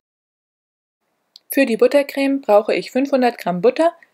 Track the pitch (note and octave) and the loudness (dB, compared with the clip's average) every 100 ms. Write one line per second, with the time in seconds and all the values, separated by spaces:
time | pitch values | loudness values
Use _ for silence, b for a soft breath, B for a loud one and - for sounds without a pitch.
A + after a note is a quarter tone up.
0 | _ _ _ _ _ _ _ _ _ _ | _ _ _ _ _ _ _ _ _ _
1 | _ _ _ - - - B3+ A3 B3 C#4+ | _ _ _ -20 -6 -2 0 2 2 2
2 | C#4 - C#4 C#4 - - - G3+ F#3 B3+ | -2 -4 -2 -2 2 2 2 -2 -4 -4
3 | C4+ C4+ B3 - F3+ F3+ A3 B3+ E4 E4 | -2 0 0 -2 -6 -2 0 2 -2 -2
4 | b | b